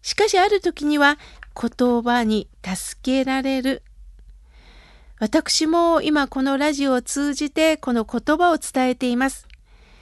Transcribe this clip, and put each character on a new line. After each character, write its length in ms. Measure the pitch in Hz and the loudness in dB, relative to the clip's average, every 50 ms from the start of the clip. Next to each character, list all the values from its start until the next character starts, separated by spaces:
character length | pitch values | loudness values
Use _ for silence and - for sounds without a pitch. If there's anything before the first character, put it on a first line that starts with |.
し 120 | _ - - | _ -8 -2
か 160 | - 403 427 | 0 0 2
し 100 | - 370 | 4 2
あ 80 | 359 | 2
る 140 | 415 415 392 | 4 2 0
時 240 | - 349 - - 294 | 0 -2 -4 -2 -2
に 120 | 294 302 | 0 2
は 200 | 294 285 285 294 294 - - - - - - - - | 4 4 2 2 0 -8 -20 -20 -20 -20 -20 -10 -6
言 420 | - 233 - - 247 247 240 233 | -6 -6 -2 0 0 2 2 0
葉 220 | 226 240 240 247 233 | 0 2 0 2 2
に 240 | 220 214 214 - - - - - | 0 0 -2 -4 -6 -16 -12 -8
助 360 | 180 190 - - - - - | -6 -6 -6 -8 -12 -14 -8
け 240 | - 254 262 269 262 | -4 0 0 0 0
ら 160 | 262 262 269 | 0 -2 -2
れ 200 | 262 269 269 262 | -2 -2 -4 -2
る。 220 | 247 262 262 - - - - - - - - - - - - - - - - - - - - - - - - - - - - - | -2 -2 -4 -4 -8 -20 -20 -20 -20 -20 -20 -20 -20 -20 -20 -20 -20 -20 -20 -20 -20 -20 -20 -20 -20 -20 -20 -20 -20 -20 -8 -6
私 480 | 226 214 208 320 302 - - - 320 | -4 0 0 0 0 0 -2 0 0
も 340 | 311 330 339 339 339 330 311 | 2 2 4 4 4 2 2
今 260 | - 294 302 294 277 | 2 2 0 0 0
こ 140 | 262 - 269 | -2 -2 -2
の 160 | 262 277 277 | -2 0 0
ラ 160 | 262 285 302 302 | 0 0 -2 0
ジ 140 | 277 285 | 0 0
オ 60 | 277 262 | 0 0
を 80 | 247 | 0
通 320 | 247 - - 269 285 294 277 | -2 -4 -4 -2 -2 -2 -2
じ 180 | - 302 285 | -4 -4 -4
て 260 | _ 320 311 320 311 | _ 2 2 2 2
こ 160 | 302 - 262 247 | 0 -2 -2 -2
の 120 | 233 214 | -2 -2
言 320 | - - 233 - - 302 | -2 -4 -4 0 0 2
葉 140 | 320 349 349 | 2 4 2
を 60 | 320 | 2
伝 320 | 302 - - - 262 254 254 | 0 -4 -4 -2 0 0 0
え 60 | 254 | 0
て 120 | - 262 | -2 -2
い 100 | 247 240 | -2 0
ま 120 | 240 262 269 | 0 0 -2
す。 180 | - - - - - _ - _ - - - - - - | -2 -6 -18 -20 -20 _ -20 _ -20 -20 -20 -20 -20 -20